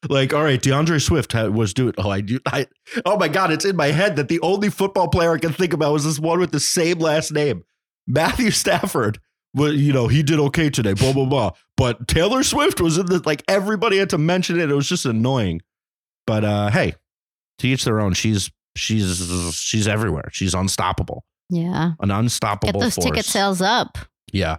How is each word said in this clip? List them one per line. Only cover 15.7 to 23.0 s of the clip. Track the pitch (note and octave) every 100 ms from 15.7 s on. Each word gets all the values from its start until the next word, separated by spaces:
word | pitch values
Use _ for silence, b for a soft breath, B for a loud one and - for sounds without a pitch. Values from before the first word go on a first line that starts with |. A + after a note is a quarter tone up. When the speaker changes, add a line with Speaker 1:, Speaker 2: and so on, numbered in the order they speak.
| _ _ _ _ _ -
Speaker 1:
But, | A2
uh, | G#2+ G#2 G#2
hey, | C3 A#2+ - _ _ _ _ _ _
to | B2+
each | C3+
their | - A2
own. | G#2
She's, | F2+ A2 G#2 - _ _
she's, | - - A2 F#2+ F2 F2+ F2+ E2+
she's | D#2 - A2 G#2+
everywhere. | G#2 A2 D2+ -
She's | - F#2
unstoppable. | F2+ F#2+ - F2+ G2 F2+ - - _ _
Speaker 2:
Yeah. | F3 E3+ F3+ D#3+ D#3+
Speaker 1:
An | G2
unstoppable | G2+ A#2 - A2 G#2 -
Speaker 2:
Get | G3
those | A3+
Speaker 1:
force. | -